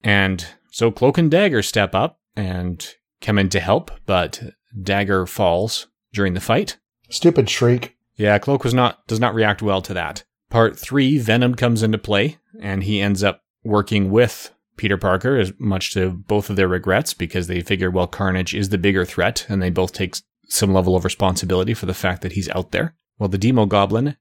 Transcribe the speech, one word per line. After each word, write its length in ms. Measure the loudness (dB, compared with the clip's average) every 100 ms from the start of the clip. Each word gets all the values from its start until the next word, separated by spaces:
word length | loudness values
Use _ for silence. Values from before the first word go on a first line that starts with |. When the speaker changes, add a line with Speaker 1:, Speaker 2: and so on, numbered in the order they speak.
Speaker 1:
And 420 | 2 2 2 -2 -8 -18 _
so 200 | 0 0
Cloak 260 | 4 2 4
and 140 | 2
Dagger 300 | 4 2 0
step 340 | 0 0 0 0
up 240 | -2 _ _ -8
and 500 | -6 -4 -6 -8 -14 -20 _ _
come 180 | -2 2
in 80 | 2
to 120 | 0
help, 280 | 0 0 0 -14 -2
but 380 | 0 0 -8 -16 _ _ -10
Dagger 440 | -2 -2 0 0 -2
falls 640 | 0 2 2 -2 -6 -10 _ _
during 220 | -2 -2
the 80 | -2
fight. 360 | 0 0 -2 -10 _ _ _
Speaker 2:
Stupid 400 | 2 4 4 0
Shriek. 460 | 2 2 2 -2 _ _ -2
Speaker 1:
Yeah, 200 | 2 2
Cloak 280 | 2 0 2
was 80 |
not, 340 | 2 2 -2 -6
does 120 | 0
not 140 | 0
react 280 | 2 0 2
well 200 | 0 -2
to 120 | -2
that. 320 | -6 -6 -10 _ _ _
Part 280 | 2 2 0
three, 400 | -4 0 2 2
Venom 380 | 2 2 2 2
comes 280 | 0 2
into 140 | 0 0
play, 400 | 0 0 0 -4 _ -14
and 220 | -6 -4
he 160 | -2 0
ends 240 | 0 2
up 200 | 0 -2 _ _
working 480 | 0 0 2 0 2
with 420 | 4 2 0 -18 _ _ -6
Peter 220 | -2 0
Parker, 400 | 0 0 2 0
as 160 | 0 -2
much 360 | -2 -2 -2
to 160 | -2 -2
both 380 | -4 -2 -2 0
of 80 | 0
their 100 | 2
regrets, 460 | 0 2 0 0
because 340 | -6 -4 -4 -4
they 140 | -6
figure, 280 | -2 -2 0
well, 180 | 0 -2
Carnage 460 | -2 -2 -2 -2
is 160 | -4 -2
the 80 | 0
bigger 280 | 2 2 0
threat, 400 | 0 -2 -2 -4
and 140 | -2
they 80 | 0
both 240 | 0 -2
take 220 | -2 -6 -6
s-, 80 | _ _ _
some 240 | -2 2
level 240 | 2 4 2
of 80 | 0
responsibility 680 | 0 0 0 -2 0 0
for 120 | -2 -4
the 80 |
fact 300 | -4 -4 -4
that 100 | -6
he's 160 | -6 -4
out 220 | -6 -4
there. 220 | -4 -4 _ _ _
Well, 120 | -4
the 80 | 0
Demo 280 | 2 4 4
Goblin 520 | 2 2 2 -2 -6